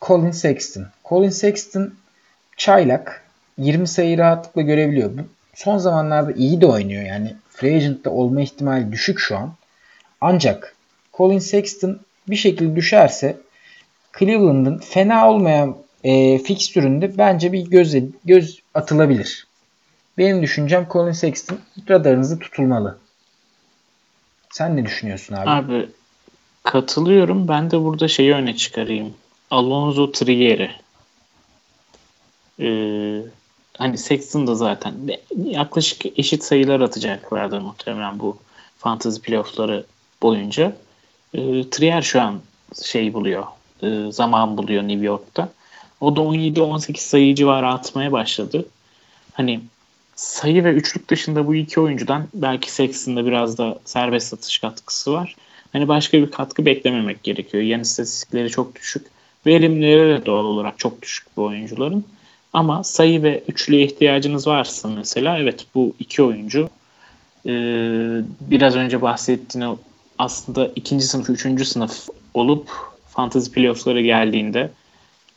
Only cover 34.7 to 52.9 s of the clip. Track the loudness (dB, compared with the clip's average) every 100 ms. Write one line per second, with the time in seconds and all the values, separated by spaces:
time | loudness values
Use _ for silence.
34.7 | -4 -8 -10 -10 -10 _ -8 -6 -4 -4
35.7 | -2 -2 -4 -8 -6 -2 -4 0 2 4
36.7 | 2 0 -2 -6 -8 -6 -6 -4 -6 -10
37.7 | -12 -12 -10 -10 -8 -8 -8 _ _ _
38.7 | _ -6 -4 -4 -6 -4 -4 -4 -6 -6
39.7 | -6 -10 _ _ _ 0 0 -2 -2 -2
40.7 | -4 _ _ _ _ _ -8 -4 -4 -4
41.7 | 0 0 0 0 0 0 -4 -12 _ _
42.7 | -14 -8 -4 -2 -2 -4 -6 -8 -16 _
43.7 | _ -6 -6 -6 -4 0 2 0 -2 -2
44.7 | -2 -2 -2 -2 -4 -6 -6 -6 -10 _
45.7 | -20 -20 _ -2 0 0 0 0 0 0
46.7 | -2 -6 -10 0 4 4 4 4 2 0
47.7 | -2 -6 -6 -2 -2 -4 -6 -4 -6 -6
48.7 | _ _ _ _ _ _ -6 -4 -4 -10
49.7 | _ _ _ _ -16 -12 -6 0 2 4
50.7 | 2 0 -6 -4 -4 -2 -2 0 0 0
51.7 | 0 0 0 -2 -4 -6 -4 -4 -4 -6
52.7 | -2 -2